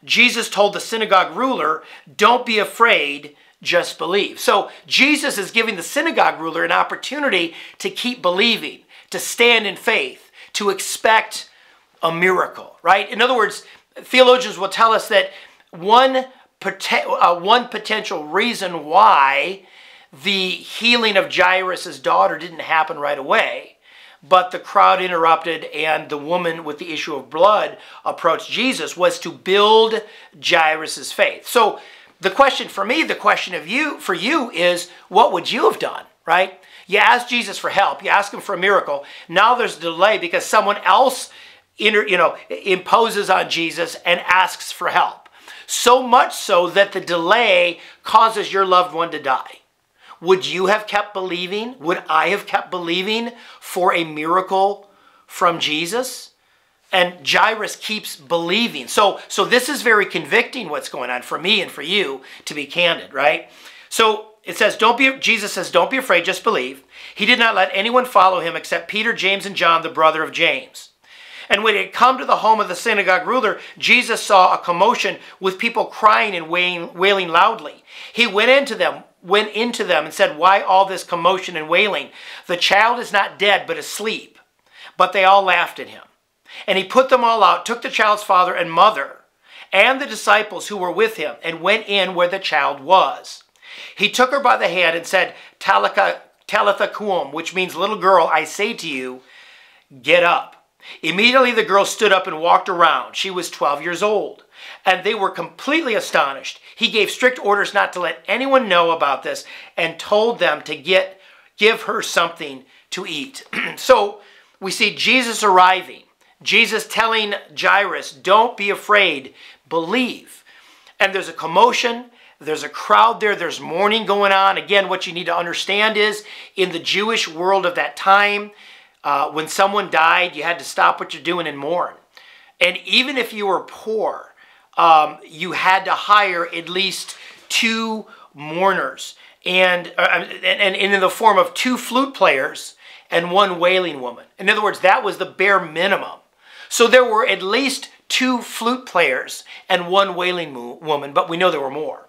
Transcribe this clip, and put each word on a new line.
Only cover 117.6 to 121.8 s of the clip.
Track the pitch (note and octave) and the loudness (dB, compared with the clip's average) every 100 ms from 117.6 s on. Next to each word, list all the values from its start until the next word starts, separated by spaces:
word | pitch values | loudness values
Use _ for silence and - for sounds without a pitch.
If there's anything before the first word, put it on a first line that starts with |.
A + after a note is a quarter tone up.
| F3+ F#3+ G3 D3 C3+ | 2 2 2 -4 -10
"Don't | C3+ F3+ D4+ A#3+ - | -6 2 4 4 0
be | G3+ | -6
afraid, | F#3+ - G#3 F#3 C#3 B2 - - - - | -4 2 2 2 -2 -10 -20 -20 -20 -8
believe." | E3 E3 A#3+ A#3+ A#2 - - _ - _ _ _ - | -6 -2 -2 -2 -6 -16 -20 _ -20 _ _ _ -2
And | G3 | -2
there's | F#3+ E3 | -2 -6
a | |
commotion, | E3 D#3+ F3+ A#3+ - | -8 -2 4 4 4